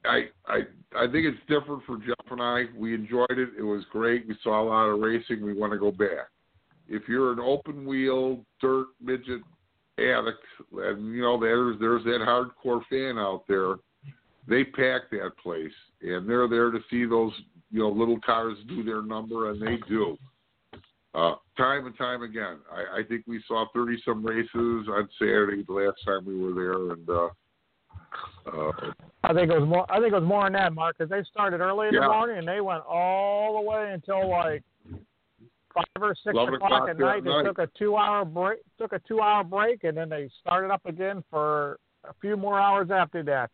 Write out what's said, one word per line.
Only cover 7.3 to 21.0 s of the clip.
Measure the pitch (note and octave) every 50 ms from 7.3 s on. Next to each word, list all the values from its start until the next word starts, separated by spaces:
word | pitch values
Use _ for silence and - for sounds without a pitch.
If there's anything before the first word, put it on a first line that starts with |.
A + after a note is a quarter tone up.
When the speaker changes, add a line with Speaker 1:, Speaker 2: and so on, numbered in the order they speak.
| B2
Speaker 1:
an | A#2
open | A#2+ B2+ C#3 C#3 - D#3 D3 C#3+ C3+
wheel | C3+ C3+ C3 C3 C3 C3 C3 C3 C3 C3 A#2+ A2 _ _ _
dirt | - C3 C3 C3 C3 C3 _ _
midget | A#2+ B2+ C3 B2 B2+ C3 B2 A#2 - _ _ _ _ _ _ _ _ _ _ -
addict, | A#2 B2+ B2 A#2 A2 A2+ G#2+ - - - - - - _ -
and, | F#2+ F#2+ G2 G#2 G#2 G#2+ A2 A#2
you | A#2+
know, | B2 A#2+ B2 A#2
there's, | A2+ A2+ A#2 B2 B2 A#2+ A2 G2+
there's | A2+ A2+ A#2+ A#2 A2
that | A#2 A#2+ A#2 A2+
hardcore | A#2+ A#2+ B2 B2 B2 - _ - C3 A#2+ A2+ - _
fan | C3+ C3 C3+ C3+ B2 A2+
out | G#2 G2 F#2+ F2 -
there, | - G2 F#2+ F#2+ F#2 F#2+ F#2 _ _ _ _ - C#3+ - _ _ _ _ _ -
they | B2+ A2 C3 C3+
pack | C3+ - - B2+ C3 B2+ B2+ - _
that | A2 G2+ F2+ F2+ - -
place, | _ F2+ E2+ E2 D#2 D2+ - - - _ _ _
and | - F2 F2+ F2+ F#2
they're | G#2+ A#2+ B2 B2 A#2
there | A#2 A#2 A#2+ A#2+
to | A#2 A2 A2 -
see | B2 A#2+ A#2+
those, | A2+ A#2 A2+ A2+ A2 G#2+ - - _ _ - _ _
you | G#2+ A2
know, | A2 G#2+
little | G2+ A2 A#2 A#2 A#2 A2+ -
cars | - A2+ A2+ A2+ A2+ G#2 G2+ G#2+
do | A#2+ F3+ F#3 A2
their | A2 A2 G#2+
number, | G#2+ G#2+ A2 A2 A2+ A2 A2+ A2+ A2 G#2+
and | G#2 G#2
they | A2 A2+ A#2+ A2+ A2
do. | - G#2+ A2 G#2 E2+ D#2 C#2 - - _ _ _ _ _ _ _ _ - F#2+ - _ _ _